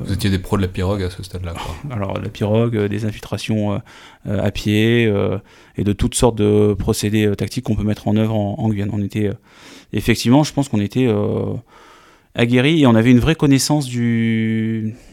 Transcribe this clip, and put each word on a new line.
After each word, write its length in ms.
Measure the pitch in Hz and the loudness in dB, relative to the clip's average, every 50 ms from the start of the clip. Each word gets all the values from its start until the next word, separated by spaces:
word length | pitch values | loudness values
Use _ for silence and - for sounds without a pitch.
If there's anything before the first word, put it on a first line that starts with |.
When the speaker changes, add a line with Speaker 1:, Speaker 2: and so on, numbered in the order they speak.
| - | -4
Speaker 1:
Vous 80 | - | -4
étiez 160 | 95 92 - 98 | -4 0 0 0
des 120 | 98 92 | 0 0
pros 160 | 92 - 104 | -2 -2 -2
de 60 | 101 | 0
la 40 | 95 | 0
pirogue 380 | 90 - 95 90 95 104 101 92 | -2 -2 -2 -2 -2 -2 -2 -2
à 40 | 90 | -6
ce 140 | - - | -6 -10
stade-là, 300 | 92 - - 90 90 85 | -14 -12 -10 -10 -8 -8
quoi. 200 | 85 - - 90 87 - | -8 -8 -10 -10 -10 -10
Speaker 2:
<laughs> 120 | - 143 127 | -10 -8 -6
Alors 260 | 104 98 95 98 98 | -6 -6 -4 -4 -6
la 80 | - 101 | -6 -8
pirogue, 480 | - - 113 101 107 113 117 117 117 | -6 -4 0 0 2 2 2 0 0
euh, 120 | 104 101 101 | 0 -2 -2
des 160 | 104 104 113 | -2 -4 -4
infiltrations, 720 | 107 107 117 - - - 104 - - 110 107 104 104 101 | -6 -8 -8 -10 -10 -8 -8 -4 -2 -2 0 0 -2 -2
euh, 40 | 107 - - - - - - - _ - | -4 -6 -12 -20 -20 -20 -20 -20 _ -8
euh, 160 | - 104 98 | -6 -4 -2
à 80 | 101 101 | -2 -2
pied, 560 | - - - 104 104 104 110 117 120 120 117 | -4 -2 -2 0 2 2 2 4 4 2 2
euh, 320 | 110 101 101 98 98 98 98 - - - - - - - | 2 2 0 0 0 -2 -4 -8 -12 -20 -20 -20 -14 -6
et 80 | - 98 | -4 -2
de 80 | 101 | -2
toutes 240 | 104 - - 113 - | 0 0 -2 -2 0
sortes 200 | - 131 120 113 | 2 2 2 2
de 380 | 110 104 104 104 104 104 104 101 | 2 2 4 4 4 4 2 2
procédés, 500 | 92 - 113 107 - 107 104 104 110 107 | 0 0 -2 -2 0 0 0 2 2 2
euh, 100 | 104 101 | 2 0
tactiques 260 | - 107 95 - 127 | -2 -4 -6 -6 -6
qu'on 140 | - - 107 | -4 -2 -2
peut 80 | 107 104 | -2 0
mettre 240 | 107 104 - - 107 | -2 -4 -2 -2 0
en 80 | 104 | 2
œuvre 180 | 110 110 110 110 | 2 2 2 0
en, 220 | 107 104 101 104 - | -2 -2 -2 -4 -2
en 100 | 113 110 | -2 -2
Guyane. 220 | 104 98 101 101 | 0 -2 -4 -4
On 80 | 104 104 | -4 -4
était, 280 | 101 95 - 107 107 98 | -6 -4 -4 -2 -2 -2
euh, 60 | 107 - _ _ - - - - - - - - | -4 -8 _ _ -20 -20 -20 -20 -20 -20 -16 -6
effectivement, 500 | - 107 - 127 110 - - 117 127 147 | -6 -4 0 0 0 2 4 4 4 4
je 100 | 151 - | 4 2
pense 160 | - 143 135 - | 0 -4 -4 -2
qu'on 120 | - 104 | -2 -2
était, 260 | 101 98 - 127 131 | -2 -2 -2 0 0
euh, 480 | 120 107 104 104 104 104 104 101 101 101 113 - _ - - - - - - - - _ _ _ _ - | 0 0 0 0 -2 -2 -4 -4 -4 -6 -8 -10 _ -20 -20 -20 -20 -20 -20 -20 -20 _ _ _ _ -2
aguerris 480 | 113 120 120 123 123 127 151 170 156 | 0 0 2 4 4 4 4 4 4
et 40 | 143 123 | 6 6
on 80 | 113 | 6
avait 160 | 110 110 127 | 6 6 6
une 80 | 127 120 | 6 6
vraie 160 | 110 147 160 | 6 4 2
connaissance 500 | - 151 139 135 131 - - 151 151 135 | 2 4 4 4 2 2 0 0 -2 -2
du, 1120 | 127 123 120 117 117 117 113 113 113 113 113 110 110 110 110 110 113 113 110 110 110 113 - - - | -2 -4 -2 0 0 0 0 0 0 0 0 0 0 -2 -2 -2 -2 -4 -4 -4 -6 -8 -10 -18 -20